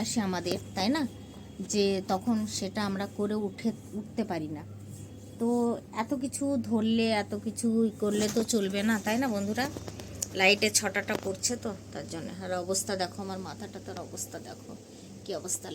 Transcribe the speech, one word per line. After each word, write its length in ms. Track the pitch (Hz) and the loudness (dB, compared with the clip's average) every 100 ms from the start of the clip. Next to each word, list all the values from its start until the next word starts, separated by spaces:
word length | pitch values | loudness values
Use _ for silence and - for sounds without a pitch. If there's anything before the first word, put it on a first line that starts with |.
আসে 140 | 226 233 | 2 2
আমাদের, 360 | 196 180 175 - - 196 | 2 2 0 -2 -2 0
তাই 140 | 202 | 4
না? 120 | 311 254 - - - - - 190 | 4 0 -4 -14 -14 -12 -8 0
যে 140 | 208 196 190 190 | 4 4 4 2
তখন 300 | 190 240 220 214 - | 0 2 2 0 -2
সেটা 240 | 196 208 202 | -2 -2 0
আমরা 160 | 196 202 208 | 0 -2 0
করে 180 | 208 214 | 0 0
উঠে, 340 | 202 196 226 220 - | -2 0 -2 -2 -6
উঠতে 300 | 208 202 226 214 | -8 -6 -4 -2
পারি 180 | 170 151 151 | -2 -4 -6
না। 60 | - - - - - - - - | -10 -12 -12 -12 -14 -14 -12 -2
তো 80 | 233 240 233 226 - 214 | 2 4 4 0 -4 -4
এত 100 | 226 285 | -2 0
কিছু 200 | 269 - 277 277 208 | -2 0 2 2 4
ধরলে, 360 | 220 220 226 226 214 | 4 6 6 6 4
এত 100 | 208 208 226 | 0 -2 -4
কিছু 220 | - 233 226 226 | 0 4 6 4
ই 20 | - | 4
করলে 260 | 208 208 208 226 | 2 4 4 2
তো 60 | |
চলবে 380 | 220 226 190 202 220 | 4 4 2 2 4
না, 60 | 214 208 | 2 2
তাই 120 | 233 | 2
না 60 | 269 202 | 2 2
বন্ধুরা? 300 | 202 220 277 - - - - - - 185 | 0 0 0 -2 -8 -10 -8 -6 -2 6
লাইটের 340 | 190 202 214 208 | 6 8 6 4
ছটাটা 360 | 208 202 196 208 | 2 0 -2 -2
পড়ছে 300 | 196 185 - 240 | -2 -2 -2 -2
তো, 160 | 233 190 - | -4 -8 -10
তার 120 | - 151 | -10 -8
জন্য। 160 | 160 143 185 | -8 -8 -8
আর 80 | 185 180 175 | -4 -2 0
অবস্থা 280 | 190 - 190 | 0 0 -2
দেখো, 220 | 180 - 190 | -2 -4 -6
আমার 140 | 190 180 | -6 -8
মাথাটা, 320 | - 202 190 - | -10 -10 -10 -10
তার 120 | - - | -10 -10
অবস্থা 300 | - - 160 | -10 -8 -10
দেখো, 320 | 92 - - - - - - - | -12 -14 -14 -16 -16 -18 -16 -12
কি 80 | - 165 | -6 -6
অবস্থা। 320 | 180 - 190 | -2 -4 -4